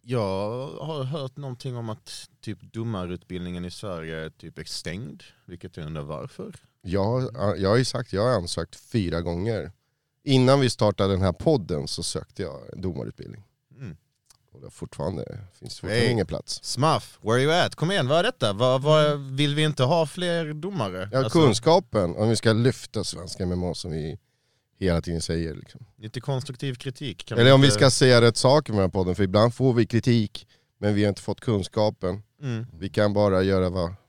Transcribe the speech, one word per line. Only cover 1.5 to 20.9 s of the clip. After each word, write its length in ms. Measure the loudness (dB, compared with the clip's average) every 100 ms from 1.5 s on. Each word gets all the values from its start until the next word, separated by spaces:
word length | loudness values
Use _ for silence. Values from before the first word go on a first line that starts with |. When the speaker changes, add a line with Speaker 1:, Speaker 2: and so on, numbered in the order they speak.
| -10 -10 -8
Speaker 1:
om 120 | -8
att 380 | -10 -14 -18 -18 _
typ 320 | -12 -12 -12
domarutbildningen 920 | -10 -6 -6 -6 -10 _ -10 -8 -8
i 60 | -10
Sverige 540 | -10 -10 -10 -8 -10
är 60 | -10
typ 380 | _ -18 -16 -12
stängd, 540 | -10 -10 -10 -12 -16 -20 _ -20
vilket 300 | -18 -16 -14
jag 100 | -10
undrar 160 | -10
varför. 520 | -10 -12 -12 -14 -16 -18 _ _
Speaker 2:
Jag 220 | -4 -2
har, 520 | 0 0 -4 -2 -2 0
jag 120 | 2
har 60 | 2
ju 80 |
sagt, 280 | 2 -4 -4
jag 100 | -2
har 80 | 0
ansökt 460 | 0 -2 -6 -8 -12
fyra 440 | -4 -2 0 -2
gånger. 520 | -4 -4 -4 -4 -8 _ _ _ _ _
Innan 360 | 2 4 6 4
vi 100 | 2
startade 420 | 2 0 2 0
den 80 | 2
här 100 | 0
podden 560 | 0 0 0 0 -6 -4
så 140 | -6
sökte 400 | -6 -8 -10 -10
jag 180 | -10 -10 -16 -8
domarutbildning. 680 | -8 -6 -10 -12 -16 -18 _ _ _ -18
Speaker 1:
Mm. 160 | -16 -16 _ _ _ _ _
Speaker 2:
Och 80 | -20
det 100 | -20
fortfarande, 680 | -16 -14 -6 -6 -6 -10 -12 -16 _
finns 160 | -18 -12
fortfarande 200 | -2 0
Speaker 1:
Hey. 80 | 2
Speaker 2:
ingen 140 | 0 -2
plats. 380 | -6 -8 -12
Speaker 1:
Smuff, 540 | -8 -2 0 0 -4 -10
where 200 | 0 2
you 100 | 2
at? 220 | 2 0
Kom 160 | 0 -2
igen, 180 | 0 2
vad 100 | 2
är 40 |
detta? 300 | 2 0 -2
Vad, 300 | 2 2 2
vad, 240 | 4 4 4
Speaker 3:
Mm. 300 | 0 -6 -2
Speaker 1:
vill 180 | 0
vi 80 | 2
inte 200 | 0 2
ha 240 | 2 2 0
fler 460 | -4 -4 -4 -4
domare? 560 | -8 -8 -4 -4